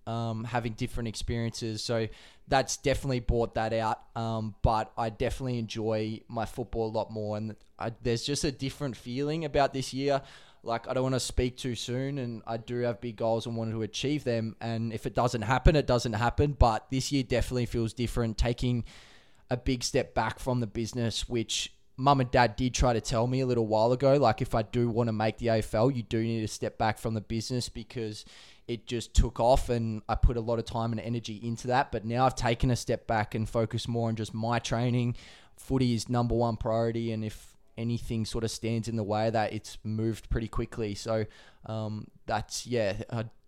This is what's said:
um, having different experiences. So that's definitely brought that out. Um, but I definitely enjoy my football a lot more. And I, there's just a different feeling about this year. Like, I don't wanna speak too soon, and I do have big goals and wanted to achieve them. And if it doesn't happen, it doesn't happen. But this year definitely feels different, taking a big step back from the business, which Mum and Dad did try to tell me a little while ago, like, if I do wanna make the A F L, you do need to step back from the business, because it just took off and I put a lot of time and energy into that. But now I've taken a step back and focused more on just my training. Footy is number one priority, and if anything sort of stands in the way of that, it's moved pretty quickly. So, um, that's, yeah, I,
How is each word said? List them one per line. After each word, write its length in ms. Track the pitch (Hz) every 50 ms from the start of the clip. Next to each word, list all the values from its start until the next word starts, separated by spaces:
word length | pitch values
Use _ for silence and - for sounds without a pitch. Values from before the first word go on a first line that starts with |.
| -
um, 360 | 113 113 117 117 117 110 110 117
having 300 | 117 127 123 117 120 107
different 340 | - 127 - - 127 117
experiences. 760 | 110 95 - - - 120 117 117 117 - - 120 110 110 107 -
So 240 | - 117 113 110 107 - - - - - - -
that's 300 | - 139 135 127 - -
definitely 420 | - - 139 131 - - 139 127 123
brought 340 | 110 - 123 117 113 104 -
that 200 | 120 110 110 113
out. 280 | 113 110 110 113 - - - -
Um, 400 | 117 113 113 113 110 110 107 101 - -
but 280 | 123 110 110 110 - -
I 120 | 120 117 113
definitely 500 | 104 - 127 117 - - 131 127 123 117
enjoy 600 | 113 101 - 113 107 110 110 110 110 110 110 107 -
my 180 | - 117 117 107
football 420 | - - - 117 - - 113 113
a 60 | 110 110
lot 140 | 110 98 -
more. 260 | 110 107 107 104 107
And 180 | 104 110 110 104 - - - -
I, 140 | - 92 117 113 -
there's 220 | - 123 117 117 -
just 200 | 135 143 - -
a 80 | 151
different 460 | 127 - 135 135 - - 147 131 107
feeling 480 | - - 123 120 131 143 147 156 165 160
about 260 | 143 135 143 139 131
this 220 | - 135 127 - -
year. 260 | 131 139 139 139 135 135 - - - - - - - -
Like, 240 | 110 117 117 -
I 80 | 117 127
don't 80 | 131 131
wanna 160 | 131 131 123
speak 380 | - - - - 123 127 127
too 180 | - - 131 117
soon, 420 | - - - 120 127 135 139 143
and 240 | 139 123 120 113 110 -
I 100 | - 117
do 220 | 117 113 - 123 120
have 200 | 120 120 110 98
big 180 | 123 120 107
goals 280 | - 117 113 113 113 -
and 100 | 117 117
wanted 180 | 113 113 113 110
to 100 | 113 110
achieve 400 | 98 - - - 135 151 147 -
them. 320 | 123 117 113 110 113 - -
And 320 | - 117 113 113 113 117 110
if 120 | 110 -
it 80 | 127 101
doesn't 300 | 127 120 127 - 113 107
happen, 320 | 104 135 127 - 185 156
it 100 | 147 117
doesn't 280 | - 123 117 - 123 107
happen. 400 | 104 117 117 - - 151 147 135
But 360 | - 131 117 110 110 - -
this 220 | 135 131 - -
year 100 | 143 139
definitely 460 | 123 - 123 117 - - 127 123 120
feels 260 | - - 120 113 110 -
different, 460 | - 120 - - 123 117 113 107 -
taking 440 | 123 120 123 - 127 123 123 117 107 - - - - - - - - - - - - -
a 60 | 123
big 260 | 117 - 139 131 123 -
step 320 | - - 127 110 - -
back 240 | 120 113 113 - -
from 200 | - 131 123 123
the 80 | 117
business, 600 | 101 - 117 113 104 - 123 117 113 - - - -
which 420 | 120 117 110 - - - - - - - - - -
Mum 240 | - 131 143 143 135
and 120 | 127 123
Dad 240 | - 127 123 113 104
did 180 | - 131 123 -
try 180 | - 139 123
to 100 | 117 110
tell 260 | - - 123 113 117
me 140 | 127 127 131
a 40 | 131
little 220 | 127 123 117 113
while 240 | 104 107 107 113 120
ago, 260 | 127 127 139 135 139
like, 240 | 147 131 110 110 -
if 140 | 127 - -
I 80 | 117 110
do 260 | - - 123 120 120
wanna 240 | 107 117 120 117 110
make 240 | 107 107 113 -
the 120 | - 117 113
A 80 | 113
F 180 | 110 104 - -
L, 160 | 107 113 139
you 100 | 139 120
do 220 | 107 - 117 113 113
need 180 | 113 113 113
to 60 | 110
step 320 | 104 - - 123 107 - -
back 180 | 113 110 110
from 160 | - - 117 110
the 80 | 110
business, 480 | 95 - 117 113 - - 127 123 - -
because 560 | - 120 110 - - 123 113 107 104 - - - - - - - - - -
it 200 | - 120 104 -
just 260 | - 123 113 - - -
took 260 | - - 117 - -
off 300 | 117 120 135 - - -
and 320 | 120 117 113 113 110 107 - -
I 60 | 110
put 200 | - - - 120
a 60 | 117
lot 160 | 110 120 117
of 80 | 113 110
time 260 | - 113 113 113 117
and 80 | 117 110
energy 400 | 82 117 120 117 110 - 110 104 117
into 240 | 117 117 - -
that. 240 | 123 123 131 143 -
But 120 | - 110 98
now 220 | 113 117 123 131
I've 100 | 127 -
taken 360 | - 120 117 120 - 139 127
a 40 | 123
step 300 | - - - 117 - -
back 300 | - 113 107 104 - -
and 120 | 110 110
focused 400 | - - 117 113 - - 110 -
more 200 | 120 117 117 117
on 80 | 117 110
just 180 | 110 107 - -
my 240 | 110 110 117 117
training. 580 | 117 - - 123 117 123 123 120 123 120 123 120 - - - - - - - -
Footy 380 | - - - 131 131 131 123 120
is 160 | 110 - -
number 240 | 123 120 120 117 113
one 240 | 117 117 117 113
priority, 540 | - - 117 110 113 117 117 113 117 117 113
and 120 | 110 110 107
if 320 | 107 - - - - - - - - -
anything 480 | 113 117 117 120 117 - - 120 113 107
sort 180 | - - 123 113
of 60 | 104
stands 380 | - - - 110 117 117 104
in 80 | 117 113
the 80 | 113 104
way 240 | 98 104 107 110
of 60 | 113 110
that, 200 | 110 107 95 -
it's 240 | 107 - - - - -
moved 480 | 107 110 107 110 113 107 - - -
pretty 160 | - 117 113
quickly. 480 | 104 - 120 117 - - 120 110 104 101
So, 300 | - - 113 110 110 107 107 - - - - - - -
um, 400 | - 110 110 107 107 107 104 - - - - -
that's, 400 | - 110 107 - - - - -
yeah, 380 | 117 123 117 107 98 101 110 - -
I, 140 | 120 113 113 110 - - _